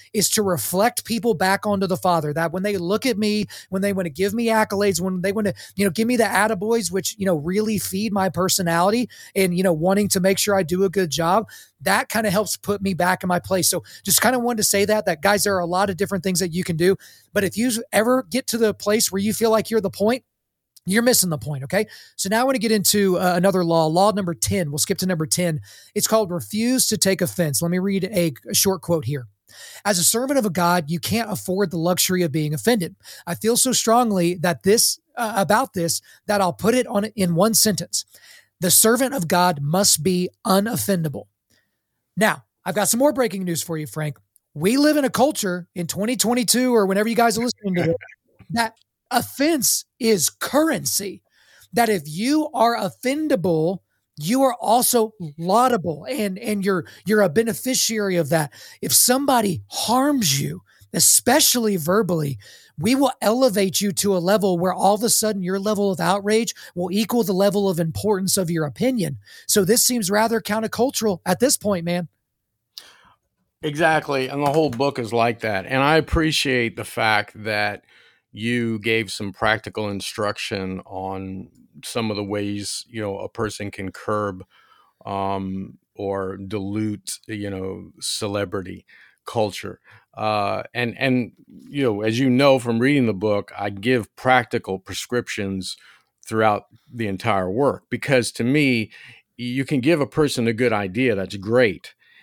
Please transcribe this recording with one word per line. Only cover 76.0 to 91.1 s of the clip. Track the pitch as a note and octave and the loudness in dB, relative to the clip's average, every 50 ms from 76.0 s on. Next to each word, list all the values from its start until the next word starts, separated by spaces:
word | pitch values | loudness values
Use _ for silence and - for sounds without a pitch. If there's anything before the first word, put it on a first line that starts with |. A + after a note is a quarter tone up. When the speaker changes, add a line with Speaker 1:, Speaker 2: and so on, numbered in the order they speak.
| D3+ - - E3+ D#3+ D#3+ D3+ - - C#3+ B2+ B2 A#2 A2+ - | 2 2 0 0 0 0 0 0 0 0 0 0 0 -2 -4
Speaker 2:
the | - A#2 | -8 -12
fact | - - A#2+ A2+ A2 G#2+ G#2 G#2 - - A2 G#2 | -8 -4 -2 2 2 2 2 0 -4 -10 -10 -6
that | A2 G#2+ G#2 G#2 G#2 G2+ - _ _ _ _ _ _ _ _ _ _ | -4 -2 -2 -2 -4 -4 -8 _ _ _ _ _ _ _ _ _ _
you | - G#2 G#2+ A#2 A#2+ B2 A#2 A2+ A2+ G#2+ | -12 -8 -4 -4 -2 -2 -2 -2 -4 -4
gave | G#2 A#2 A2+ A2+ A2 F#2+ | -2 -2 -2 -2 -2 -4
some | - - G#2 G2 | -8 -10 -10 -10
practical | F#2 - A2+ A2 A2 G#2+ - G#2 - A2+ G#2+ G#2 | -6 -2 0 0 0 0 -2 -8 -8 -6 -6 -6
instruction | G2+ G2 - - - - G#2 G2+ G#2 - - - A2 G2 F#2+ F#2 F#2 F#2 - | -6 -6 -8 -8 -6 -4 -4 -4 -4 -6 -8 -6 -6 -6 -6 -6 -8 -10 -12
on | - F#2+ F#2 F#2+ F#2+ F#2+ F#2+ F#2+ F#2+ F#2+ F#2+ F#2 - _ - - _ _ D2 - | -12 -12 -10 -10 -8 -8 -8 -10 -10 -10 -12 -14 -16 _ -20 -20 _ _ -16 -14
some | - - A#2+ A2+ A2 | -10 -6 -4 -4 -4
of | G#2+ | -4
the | G2 G#2 | -4 -6
ways, | G2 G#2 G#2 G#2 G2+ G2+ G2+ G2+ - - - - - | -4 -4 -4 -4 -4 -6 -6 -6 -8 -10 -10 -12 -12
you | A#2 A2+ | -10 -8
know, | G#2+ G2+ G2 G2 | -8 -8 -8 -8
a | G2 G2+ | -10 -10
person | - - A2 G#2+ - - G#2 G2+ | -8 -6 -6 -6 -6 -8 -10 -10
can | - - F#2+ F#2 | -10 -10 -10 -10
curb, | - - - - G#2+ G#2 G#2 G2+ F#2+ F#2 F#2+ - _ _ _ _ _ _ _ _ _ _ - | -12 -10 -6 -4 -2 -2 -2 -4 -6 -10 -14 -20 _ _ _ _ _ _ _ _ _ _ -12
um, | A2 G2 G2 G2 F#2+ G2 G2 G2 F#2+ F#2+ F#2+ F#2+ - - - _ _ _ | -8 -6 -4 -4 -2 -2 -4 -4 -6 -6 -8 -8 -12 -14 -20 _ _ _
or | - G#2 G2 G2 G2 F#2+ F#2+ G2 | -8 -6 -6 -4 -4 -6 -6 -8
dilute, | F#2+ G2 F#2+ G#2+ G#2 F#2+ G2 G2+ G#2+ A2 A2 G#2 G2 - - - - _ | -10 -10 -8 -6 -6 -6 -4 -4 -4 -4 -4 -4 -6 -10 -12 -14 -14 _
you | - A2 G#2 G2+ G2+ | -12 -10 -8 -8 -8
know, | G2 F#2+ F#2+ F#2+ F#2+ F#2+ F#2 E2+ - - | -8 -8 -8 -8 -10 -12 -14 -18 -16 -12
celebrity | - - - - A2+ G#2 G2+ G#2 G2+ F#2+ G2 G2+ F#2 F#2 F#2+ F#2 - _ - - - _ _ _ _ | -8 -8 -6 -4 -4 -4 -4 -4 -4 -4 -6 -8 -8 -8 -12 -16 -18 _ -20 -20 -20 _ _ _ _
culture. | - - A#2+ G#2+ G2+ F#2 - - G2+ F#2+ - _ - - - _ _ _ | -6 -2 -2 -2 -2 -4 -8 -12 -12 -14 -16 _ -20 -20 -20 _ _ _
Uh, | A2 G#2+ G#2+ G#2+ G#2 G2+ G2+ G2+ G2+ - - - | -6 -4 -2 0 0 0 -2 -2 -4 -8 -8 -6
and, | A#2+ A#2+ A#2 F#2+ - | -4 -4 -4 -2 -2
and, | C3+ C3+ | 0 0